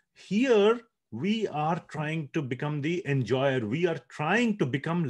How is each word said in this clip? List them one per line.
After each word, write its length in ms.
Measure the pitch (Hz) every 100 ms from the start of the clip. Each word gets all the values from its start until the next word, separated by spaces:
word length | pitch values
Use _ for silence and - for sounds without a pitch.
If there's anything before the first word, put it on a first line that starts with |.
| _
here 680 | _ - 202 269 214 208 240 - _ _
we 340 | 110 190 226 196
are 320 | 147 156 170 -
trying 420 | 151 151 160 139
to 100 | 160
become 380 | 127 127 147 151
the 200 | 147 175 139
enjoyer. 580 | 139 110 135 143 131
We 220 | 104 151 175
are 140 | 156 -
trying 500 | - 151 220 240 208
to 80 | 139
become 380 | 131 156 175